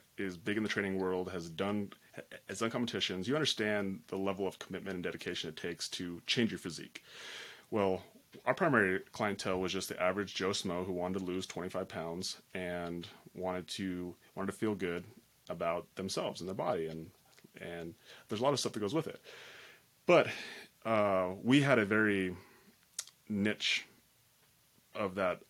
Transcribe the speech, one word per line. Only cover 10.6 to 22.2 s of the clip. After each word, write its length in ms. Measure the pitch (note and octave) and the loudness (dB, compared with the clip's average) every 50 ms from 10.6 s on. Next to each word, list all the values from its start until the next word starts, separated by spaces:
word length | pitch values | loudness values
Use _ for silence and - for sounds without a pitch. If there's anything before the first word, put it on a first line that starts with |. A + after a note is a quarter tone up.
| - F#2+ F2 F2 F#2 | 0 -2 -2 -2 -2
who 60 | G2 | -2
wanted 280 | F#2 F2 F2 F2+ F#2+ G2 | -2 -2 -2 -2 -2 -2
to 60 | F#2+ | -2
lose 220 | F2+ F2+ F#2+ F#2 - | -2 -2 -4 -4 -6
twenty-five 400 | - F2 F2 F#2 - F#2 F#2+ - | -6 -6 -6 -4 -4 -4 -4 -4
pounds 520 | - E2+ E2 E2 E2+ F2+ F#2 - - - - _ - | -6 -6 -6 -6 -6 -6 -6 -6 -8 -10 -12 _ -8
and 540 | F#2+ F2+ F2+ F2 F2 F2 E2+ F2 F2 E2+ - - - - - - | -6 -4 -4 -4 -4 -4 -4 -6 -6 -8 -10 -14 -20 -20 -16 -12
wanted 340 | F#2 F2+ F#2 F2+ F2+ E2+ - | -6 -4 -4 -4 -4 -6 -6
to, 440 | - - G2 F#2 F2+ F2+ F2+ F2+ E2+ - - - _ | -6 -4 -4 -4 -2 -4 -6 -8 -10 -12 -20 -14 _
wanted 160 | G2 F#2+ G2 | -6 -6 -6
to 60 | - - | -2 0
feel 180 | A2+ G#2+ G#2 | 0 0 0
good 300 | F2+ F#2+ F2 E2+ F2 F2 - - - - _ _ _ _ - | 0 0 -2 -2 -4 -6 -8 -16 -20 -20 _ _ _ _ -10
about 380 | F2 E2+ F2 E2+ E2 F2 - - _ | -6 -2 0 0 0 0 -2 -6 _
themselves 440 | - F#2+ F#2+ - E3 F3+ A#2+ - - | -6 -6 -4 -2 -2 -2 -2 -4 -4
and 80 | E2+ F#2 | -6 -6
their 60 | F#2+ | -4
body, 340 | B2 D#3+ E3+ A2+ E2+ D#2+ D#2 | -2 0 0 0 0 -2 -4
and, 220 | D#2+ D#2+ D#2+ F2 - _ _ _ - - - - _ - | -6 -8 -10 -12 -16 _ _ _ -20 -20 -20 -20 _ -12
and 360 | F2+ E2+ E2+ E2+ E2+ E2+ - - - - - - - - | -10 -8 -8 -8 -8 -10 -12 -14 -18 -20 -20 -20 -10 -8
there's 140 | A2 G#2 | -4 0
a 20 | B2+ | 2
lot 100 | C#3 B2 | 2 2
of 60 | A#2+ | 2
stuff 140 | - A2 - | 0 -2 -2
that 60 | A2 | -2
goes 140 | G#2 G2+ C#3 | -2 0 0
with 140 | D#3+ - - | -2 -2 -4
it. 140 | - - - - - - - - - - - - - - _ _ _ _ _ | -8 -12 -16 -18 -18 -18 -18 -18 -18 -18 -20 -20 -20 -20 _ _ _ _ _
But, 220 | - F3 D3+ A#2+ A2 - - - - - - - - _ _ - | 8 8 8 8 6 0 -6 -8 -10 -12 -14 -16 -18 _ _ 0
uh, 460 | A2+ A2+ G#2+ G#2 G2+ F#2+ F#2 F#2 F2+ F#2+ G2 | 2 4 6 6 6 6 4 4 2 0 0
we 200 | - A#2 C3+ D3 | 4 6 8 8
had 180 | C#3 C#3+ C3 A2+ | 8 8 6 6
a 60 | G#2 | 6
very 500 | G2 G#2+ A2 G#2+ G#2+ G2+ F#2+ | 6 4 6 6 6 4 4